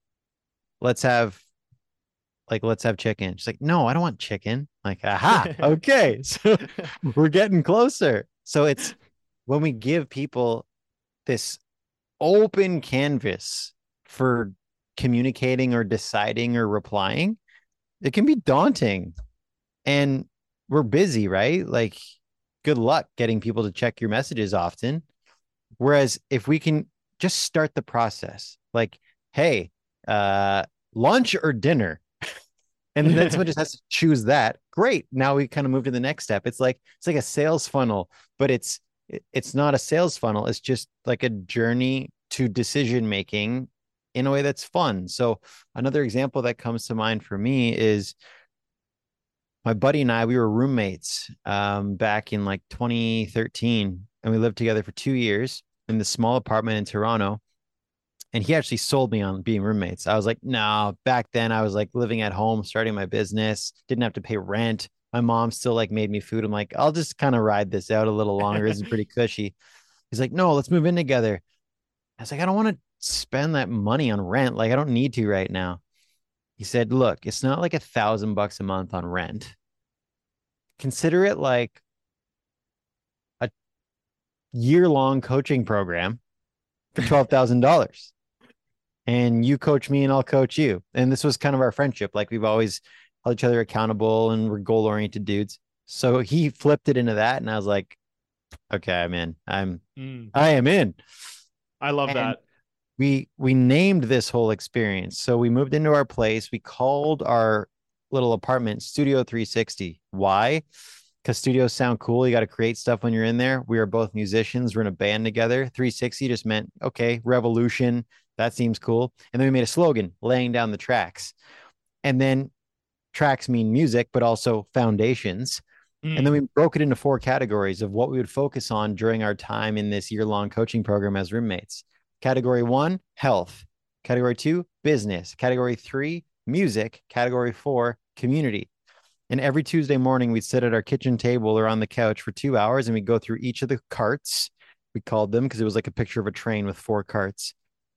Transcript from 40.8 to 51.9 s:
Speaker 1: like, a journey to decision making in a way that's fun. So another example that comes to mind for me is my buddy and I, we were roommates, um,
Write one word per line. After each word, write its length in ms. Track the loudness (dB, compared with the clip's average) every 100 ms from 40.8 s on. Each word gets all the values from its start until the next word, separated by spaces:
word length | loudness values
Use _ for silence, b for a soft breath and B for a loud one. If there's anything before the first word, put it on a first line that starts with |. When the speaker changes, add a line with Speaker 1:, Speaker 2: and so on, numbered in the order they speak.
| -6 _
Speaker 1:
like, 200 | -4 -2
a 40 | -2
journey 800 | -4 -4 0 0 2 0 -2 -6 _ _
to 180 | -2 -2
decision 600 | 0 -2 -2 0 0 0
making 580 | -2 -2 -4 -2 -4 -8 _ _ _ _
in 140 | -4 0
a 20 |
way 120 | 0
that's 200 | 0 -4
fun. 440 | -4 -2 0 -2 -6
So 320 | -2 0 -2 B B _
another 300 | -6 -2 0
example 380 | 0 -2 -2 -2
that 140 | -2 -4
comes 300 | -6 -8 -6
to 80 |
mind 300 | -4 -2 -4
for 120 | -6 -4
me 400 | -2 0 0 2
is 380 | 2 2 -2 -12 b b b _ _ _ _ _ _ _ _ _ _ _
my 100 | -2
buddy 260 | 2 2 2
and 100 | 2
I, 140 | 2 2
we 100 | 2
were 120 | 2
roommates, 800 | 2 2 0 -2 -6 -10 -10 -12 -14
um, 520 | -6 -2 -2 -2 -4